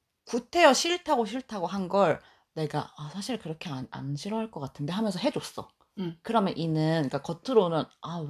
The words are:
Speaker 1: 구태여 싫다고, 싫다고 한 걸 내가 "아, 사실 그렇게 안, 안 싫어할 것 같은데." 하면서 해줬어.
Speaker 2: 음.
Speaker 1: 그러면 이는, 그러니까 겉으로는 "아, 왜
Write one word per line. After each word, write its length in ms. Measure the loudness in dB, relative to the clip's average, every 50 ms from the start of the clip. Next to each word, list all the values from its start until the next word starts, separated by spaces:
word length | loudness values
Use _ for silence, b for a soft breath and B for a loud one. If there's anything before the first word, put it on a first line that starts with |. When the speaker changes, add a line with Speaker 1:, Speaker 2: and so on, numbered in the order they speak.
| _ _ _ _ _
Speaker 1:
구태여 460 | -6 -6 -6 -4 _ 4 8 8 8
싫다고, 540 | 8 6 4 0 -2 -2 0 0 2 2 0
싫다고 400 | 0 -4 -6 -8 -8 -6 -4 -4
한 220 | -4 -2 -4 -2 2
걸 320 | 4 4 6 4 4 0 b b b b b b -6
내가 360 | -6 -4 -4 -2 -4 -6 -6 -10
"아, 140 | -12 -12 -10
사실 260 | -10 -8 -6 -6 -6 -6
그렇게 300 | -6 -8 -10 -8 -8 -8
안, 160 | -8 -8 -8 -10
안 260 | -10 -8 -6 -6 -6
싫어할 340 | -6 -4 -4 -4 -4 -4 -6
것 100 | -8 -8
같은데." 320 | -10 -8 -8 -6 -4 -4
하면서 260 | -2 0 0 0 0 0
해줬어. 500 | 0 0 -2 -2 -6 -8 -10 -12 -12 -14 _ _ _ _ _ -8
Speaker 2:
음. 200 | -6 -6 -8 -8
Speaker 1:
그러면 320 | -4 0 0 2 2 2 0
이는, 520 | -2 -2 0 0 2 2 2 2 2 0 0
그러니까 140 | -2 -4
겉으로는 640 | -4 -6 -8 -6 -2 2 4 4 4 4 2 0 -2 -4 _ _
"아, 160 | -12 -10 -8 -8
왜 100 | -8